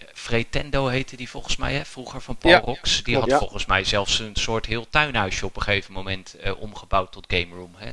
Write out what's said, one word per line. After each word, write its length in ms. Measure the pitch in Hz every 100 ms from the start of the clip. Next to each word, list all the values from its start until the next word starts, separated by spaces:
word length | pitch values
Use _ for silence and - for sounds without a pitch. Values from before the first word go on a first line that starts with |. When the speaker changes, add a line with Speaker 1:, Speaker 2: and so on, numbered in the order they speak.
| -
Speaker 1:
Fretendo 760 | - - 117 117 - 143 139 135
heette 280 | 127 131 127
die 140 | 127
volgens 260 | 139 - 135
mij, 160 | 131
hè, 120 | 139 156
vroeger 360 | - 120 -
van 160 | - 120
Paul 160 | -
Speaker 2:
Ja. 60 | 175
Speaker 1:
Rox. 340 | - 131 - -
Die 80 |
Speaker 3:
Klopt, 160 | - 113
Speaker 1:
had 100 | 110
Speaker 3:
ja. 80 | 139
Speaker 1:
volgens 280 | - 101 -
mij 180 | 95
zelfs 360 | 95 104 98 -
een 160 | 110 101
soort 300 | - 113 107
heel 240 | 113 113
tuinhuisje 560 | 151 151 120 98 - 98
op 100 | -
een 60 |
gegeven 320 | - 101 -
moment, 400 | 95 98 95 -
eh, 280 | - 101 98
omgebouwd 500 | 107 104 - 98 92
tot 140 | 98 -
game 280 | 90 87 87
room. 160 | 90 87
Hè? 160 | 113